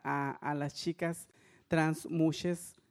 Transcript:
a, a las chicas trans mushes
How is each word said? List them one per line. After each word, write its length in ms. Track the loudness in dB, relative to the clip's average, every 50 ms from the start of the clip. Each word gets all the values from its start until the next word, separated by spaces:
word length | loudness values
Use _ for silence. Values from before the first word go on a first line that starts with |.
| _
a, 280 | -2 0 0 0 -2 -4
a 220 | -4 -4 -2 -2
las 200 | 0 -2 -2 -4
chicas 540 | -4 -4 -4 -2 -2 -2 -2 -2 -4 -10 -16 _ _ _ _ _ _ _ _
trans 420 | 2 4 4 4 2 0 -4 -4
mushes 640 | 2 4 4 4 2 2 -2 -2 -2 -2 -6 -14 -18 _ _ _